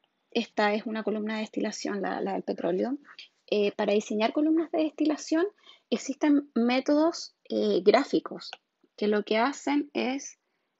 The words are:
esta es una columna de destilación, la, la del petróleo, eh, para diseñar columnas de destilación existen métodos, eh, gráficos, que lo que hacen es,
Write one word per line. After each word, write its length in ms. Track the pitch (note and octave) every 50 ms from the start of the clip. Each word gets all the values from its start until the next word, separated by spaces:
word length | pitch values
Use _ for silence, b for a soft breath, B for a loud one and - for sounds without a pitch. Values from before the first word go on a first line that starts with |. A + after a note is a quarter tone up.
| _ _ _ _ _ _
esta 420 | - A#3 A3 - - - G#3+ G#3 G#3
es 120 | A3 G#3
una 180 | A#3 A3 A3 G#3+
columna 320 | G#3+ G3+ G#3+ G#3 G#3+ A3
de 60 | G#3+
destilación, 600 | A3 - - - G#3 G#3+ G#3+ - - - G#3 G3+
la, 180 | F#3 F3+ - -
la 140 | - G3 F#3+
del 100 | F#3+ F#3+
petróleo, 540 | - G3 G3 - F3 F3 F#3 G3+ A#3 C4+ C#4+ B B B B B B B _ _ -
eh, 240 | - G#3 G3+ G3+
para 220 | - - G#3+ G#3 G3+
diseñar 400 | G#3+ G#3+ - A3 G#3 G#3+ A#3 -
columnas 380 | D4+ D4+ D#4+ D#4 D#4+ E4 D4+
de 120 | - D#4+ D#4
destilación 600 | D#4 - - D4+ D4+ D4+ C#4+ - - D#4 D#4+ F4 G#4 - b b b b b b b
existen 600 | B3+ A3+ - - C4+ - - D4+ D4 C#4 C#4+ - -
métodos, 800 | A3+ A3+ A#3+ B3 C4 C4 - D4 D4 D#4 E4 E4 - - - _ _ _ -
eh, 320 | A#3 G#3+ G#3 G#3+ G3+ G3+ F#3+
gráficos, 680 | G3+ G3+ - F3+ - - E3 - - - - - - - - _ _ _ _ _ _ _
que 120 | - G#3 G#3
lo 160 | G#3+ G#3 G#3
que 140 | - G#3+ A3
hacen 520 | A#3 C#4 C#4+ - - C4+ C#4+ D4 C#4+ - -
es, 460 | B3 A3+ A#3+ C4 C#4 C4+ - - _ _ _ _ _ _ _ _